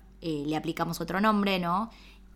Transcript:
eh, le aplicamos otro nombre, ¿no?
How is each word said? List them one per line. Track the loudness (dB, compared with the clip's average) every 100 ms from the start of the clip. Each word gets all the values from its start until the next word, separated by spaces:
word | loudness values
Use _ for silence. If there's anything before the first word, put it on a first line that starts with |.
| -20 -8
eh, | -4 -2
le | 0 -2
aplicamos | -2 -2 -2 -2
otro | -2 2
nombre, | 4 4 4 2
¿no? | 2 0 -2 -8 -20 -20 -14